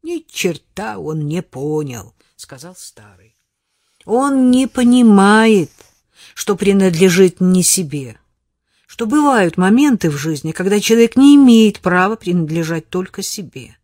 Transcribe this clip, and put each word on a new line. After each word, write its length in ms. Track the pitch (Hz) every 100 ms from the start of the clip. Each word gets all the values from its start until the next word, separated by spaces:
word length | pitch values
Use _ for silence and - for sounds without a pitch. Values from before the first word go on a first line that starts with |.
Ни 180 | 320 339
черта 760 | _ - 185 156 _ - 220 202
он 280 | 147 156 147
не 160 | 165
понял, 720 | 180 - 147 151 147 120 92 _ _ _
сказал 380 | - 131 165 185
старый. 600 | - _ 104 92 104 _ _ _ _ _ _ _ -
Он 420 | 226 277 269 254
не 160 | 247 262
понимает, 1040 | - 240 247 233 202 196 214 226 208 147 _ _ _ _ _ -
что 240 | - - 202
принадлежит 840 | 196 196 190 165 190 175 185 -
не 200 | 180 185
себе, 560 | 175 - 160 143 131 - _ _ _ _ _ _ _
что 200 | - 226
бывают 520 | 294 294 247 180 175
моменты 500 | 185 233 294 233 170
в 80 | 143
жизни, 360 | 156 151 156
когда 280 | - 185 208
человек 360 | 196 226 233 247
не 200 | 277 285
имеет 440 | 262 226 220 -
права 360 | 185 180 185 220
принадлежать 720 | 175 175 156 160 160 165 160
только 320 | 180 185 -
себе. 560 | 190 - 175 - 113 _